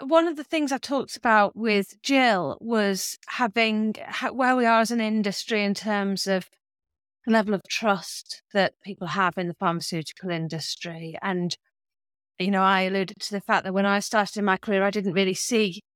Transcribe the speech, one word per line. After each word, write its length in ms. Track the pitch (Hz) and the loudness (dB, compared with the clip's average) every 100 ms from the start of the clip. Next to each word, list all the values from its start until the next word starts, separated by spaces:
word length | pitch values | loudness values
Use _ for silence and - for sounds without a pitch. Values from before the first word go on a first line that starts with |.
one 260 | 269 330 330 | 2 4 4
of 100 | 302 | 0
the 80 | |
things 280 | 294 320 294 | -4 -2 -2
I 60 | 254 | -2
talked 380 | - 277 - - | -4 -4 -4 -4
about 400 | 240 220 202 - | 4 4 4 2
with 440 | 226 208 196 - | 0 0 0 -6
Jill 560 | - 277 247 196 151 - | 0 4 4 4 0 -4
was 580 | 226 226 202 190 - - - | -2 0 2 0 -4 -10 -10
having, 680 | - 240 233 220 214 220 214 - | -4 -2 2 2 2 0 -4 -8
ha-, 260 | - 254 | -6 -4
where 240 | 240 262 254 | 0 2 4
we 100 | 233 | 4
are 140 | 226 | 4
as 100 | 220 | 4
an 100 | 233 | 0
industry 640 | 220 220 202 190 - 220 | 0 0 0 -4 -2 0
in 100 | 202 | 0
terms 520 | 196 220 208 196 196 196 | -2 -2 -2 -2 -2 0
of 220 | 190 - _ _ _ _ _ _ _ | -2 -2 _ _ _ _ _ _ _
the 80 | - | 2
level 220 | 220 208 | 2 2
of 80 | 196 - | -2 -4
trust 760 | - 226 196 - - - - _ | -4 0 -2 -4 -12 -14 -16 _
that 220 | 202 185 - | 0 0 -2
people 240 | - 196 175 | -14 -10 -6
have 300 | 185 180 180 | 0 0 0
in 100 | 175 | -4
the 60 | |
pharmaceutical 760 | 165 185 170 - 170 156 - 185 | -2 -2 -2 -4 -6 -8 -10 -6
industry. 840 | 170 160 160 - - 175 165 165 160 | -4 -4 -6 -8 -10 -12 -12 -12 -8
And, 340 | 196 180 175 - _ _ _ _ _ _ _ - | -4 -2 -2 -4 _ _ _ _ _ _ _ -6
you 120 | 185 | 0
know, 120 | 196 | 4
I 200 | 190 190 | 4 4
alluded 380 | 185 196 185 208 | 2 0 -4 -6
to 100 | - | -8
the 80 | 202 | -6
fact 240 | - 202 | 0 0
that 100 | 190 | 0
when 120 | 190 196 | 0 2
I 140 | 202 | 2
started 380 | - 220 202 214 | 0 0 0 0
in 60 | |
my 120 | 202 190 | 0 0
career, 260 | - 196 | 0 0
I 80 | 196 | 2
didn't 240 | 208 196 | 0 -2
really 200 | 170 190 | 0 0
see 460 | 190 - 240 208 180 - | -2 0 0 0 -4 -16